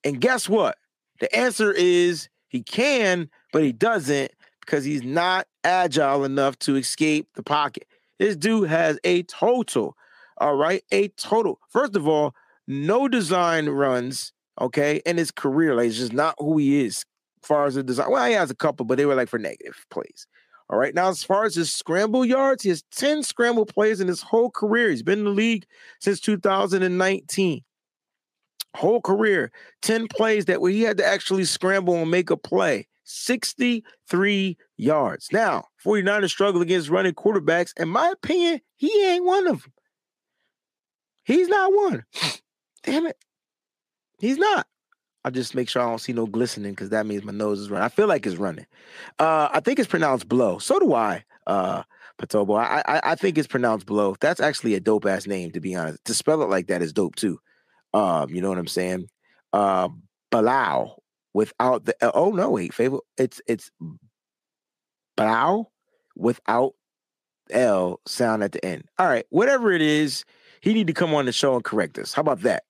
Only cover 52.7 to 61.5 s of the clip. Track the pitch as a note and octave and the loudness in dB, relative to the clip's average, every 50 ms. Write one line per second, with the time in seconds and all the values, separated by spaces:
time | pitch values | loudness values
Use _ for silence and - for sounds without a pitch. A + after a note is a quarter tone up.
52.7 | - D3+ - - D3 D#3 - - E3 - - G3 D#3 D#3 C#3+ - - C3 B2 A#2 | -2 -2 0 0 -2 0 0 0 -2 0 0 0 0 0 -2 -2 -2 0 0 0
53.7 | A2 G2+ F#2 G#2 G#2 G#2 G#2 G2 G2 - - D3+ F3 - - D3+ C#3 - - A#2 | 0 -2 -4 -2 0 2 2 0 0 0 0 0 0 2 0 -2 -2 -2 -2 0
54.7 | G#2 F#2+ F2 A2 G#2+ G#2 - G2+ F#2+ F2+ - G2 G2+ F#2 F2 E2 F#2+ F#2 D#2 F#2 | 0 0 2 2 0 2 2 0 -2 -2 -4 -6 -6 -6 -6 -8 -8 -8 -8 -6
55.7 | F2+ F2+ E2 D#2 D2 - _ - A2 - - - D#3 D#3 C3+ - G2 F#2 F2 - | -6 -4 -6 -6 -8 -10 _ -6 -6 -2 0 0 0 2 0 0 0 -2 0 -2
56.7 | F#2 F2 F2 D#2+ D#2 G#2+ F#2+ D#2 - - - G2 D#2+ - _ _ _ _ _ _ | -2 -2 -2 -2 -2 -2 -2 -2 -2 -4 -4 -4 -4 -6 _ _ _ _ _ _
57.7 | _ _ _ _ - G#2 G#2 F#2 E2+ D#2 D2 C2 D#2+ F2 F#2 G2 F#2 F2+ E2+ E2 | _ _ _ _ 0 2 2 2 0 0 -2 -4 -4 -4 -4 -2 -4 -4 -6 -6
58.7 | - F#2 F2+ F2+ F#2 F2+ F2+ - _ _ _ _ _ _ _ _ - G#2 G2+ G2 | -4 -4 -4 -2 -4 -6 -8 -12 _ _ _ _ _ _ _ _ 0 0 2 2
59.7 | F#2+ F#2 F#2 F2+ D#2+ - - _ _ _ _ _ - A#2 G#2+ A#2 C3 C#3 A#2+ F#2 | 2 0 -2 -4 -6 -14 -20 _ _ _ _ _ 0 2 2 2 2 2 0 0
60.7 | C#2+ B1+ G#1+ - - _ _ _ _ _ _ _ _ G2+ A2 - | 0 -2 -4 -4 -12 _ _ _ _ _ _ _ _ -2 -2 -2